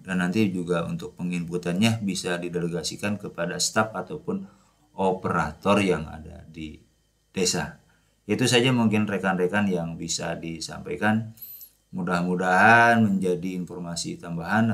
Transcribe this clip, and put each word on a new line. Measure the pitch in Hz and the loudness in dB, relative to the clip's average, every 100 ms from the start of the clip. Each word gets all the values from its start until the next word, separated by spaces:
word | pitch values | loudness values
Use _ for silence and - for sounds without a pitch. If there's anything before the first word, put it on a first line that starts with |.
dan | - 92 | -6 -2
nanti | 90 101 107 | 0 2 2
juga | 90 87 87 | 0 -2 -2
untuk | 82 85 - - | -2 -6 -10 -8
penginputannya | 90 87 85 87 87 87 113 113 | -6 -4 -4 -6 -4 0 0 0
bisa | 101 90 95 87 | -2 -4 -4 -4
didelegasikan | 87 87 85 85 78 - 104 101 | -4 -4 -4 -4 -6 -6 -6 -6
kepada | 90 - 85 90 | -8 -6 -6 -4
staf | - - 110 92 | -2 0 0 -4
ataupun | 87 76 - 98 95 - _ _ _ | -8 -10 -6 -6 -6 -18 _ _ _
operator | - 95 90 92 85 76 - 98 101 | -2 0 0 -2 -2 -2 -2 2 2
yang | 98 82 78 | 4 0 -2
ada | 78 78 78 78 | -12 -16 -18 -16
di | 80 78 76 _ _ _ _ _ | -12 -12 -12 _ _ _ _ _
desa. | - 87 90 76 - _ _ _ _ - | -2 0 0 -4 -10 _ _ _ _ -2
Itu | 104 120 | 0 4
saja | 123 127 | 4 4
mungkin | 127 113 107 104 | 4 4 2 0
rekan-rekan | 98 95 90 90 101 101 | 0 0 2 2 2 2
yang | 90 82 82 | 0 -2 -6
bisa | 82 - 82 82 | -6 -4 -4 -6
disampaikan. | 82 82 78 82 80 87 107 110 110 - - - - _ _ | -8 -10 -10 -12 -10 -2 2 2 0 -12 -20 -20 -20 _ _
Mudah-mudahan | 92 90 90 90 90 92 92 107 117 117 117 107 | -6 -2 0 0 0 2 6 8 8 8 6 4
menjadi | 95 95 87 92 | 2 0 0 -2
informasi | 92 85 87 87 82 - 87 | -6 -8 -8 -8 -8 -8 -10
tambahan | 87 85 85 104 113 | -8 -8 0 2 2